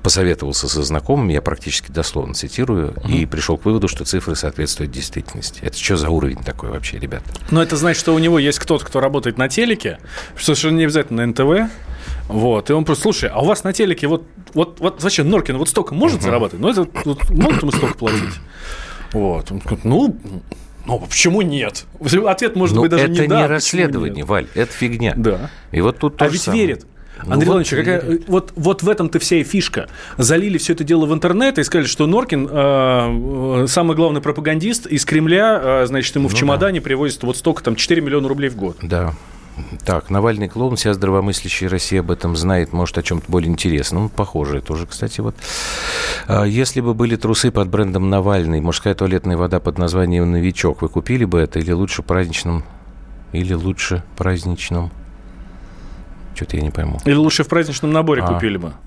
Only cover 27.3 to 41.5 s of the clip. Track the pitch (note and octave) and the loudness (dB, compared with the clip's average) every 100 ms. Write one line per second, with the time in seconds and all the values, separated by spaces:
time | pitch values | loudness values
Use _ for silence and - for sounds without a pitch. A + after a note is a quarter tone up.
27.3 | C3 D#3+ F#3+ D#3 C3+ D#3 F3+ D#3 E3 - | 2 4 4 2 0 2 0 0 -2 2
28.3 | F#3 F#3 - D#3+ G3 E3+ G#3+ E3 E3 - | 0 0 -2 0 2 2 2 2 0 2
29.3 | E3+ C3+ G3+ - - - - - - A#2+ | 2 2 0 0 -4 -8 -12 -14 0 4
30.3 | D#3+ G3+ F3 - E3 D3 E3 D#3 D#3 F3 | 4 2 0 0 -2 4 4 4 2 2
31.3 | F3+ C4+ C4 C#3+ F3 C#3+ - D3+ G3+ B3+ | 4 2 2 2 2 0 2 4 4 2
32.3 | D3 C3+ C#3+ C#3 C#3 C3 B2+ A#2+ A#2 B2 | 0 0 2 4 4 4 4 2 0 -2
33.3 | C#3 C3 B2+ C3 D3+ E3+ D#3+ E3 D3 C#3+ | -2 0 2 2 2 2 4 4 2 -2
34.3 | D3+ D3+ D#3 F#3+ A#3 - D3 - D#3 D#3 | -2 0 0 0 -4 -2 -2 2 2 4
35.3 | F3 A3 G#3+ C3+ C3 B2+ C3+ B2 C#3+ C#3 | 4 6 4 4 2 2 0 -2 0 0
36.3 | G#2+ C#3+ C#3+ G3 F3+ C3 C3 D3 B2+ B2 | 2 2 4 2 0 -2 0 0 -2 -4
37.3 | B2+ - D#3 - A2 - E3+ D3 C#3+ C3+ | 0 0 0 0 0 2 2 2 0 0
38.3 | C3+ C#3 A#2 F#2+ E2 E2+ F2 E2+ D#2+ - | 0 -2 -2 -6 -6 -2 0 0 -4 -12
39.3 | - - - - - - F2 - G2 A2 | -20 -16 -12 -12 -8 -2 -2 0 2 2
40.3 | G#2+ G2+ A2 B2+ B2 G#2+ G2+ F#2+ F#2+ G2 | 2 -2 -2 -2 0 0 2 2 2 2
41.3 | F#2+ - | -2 -4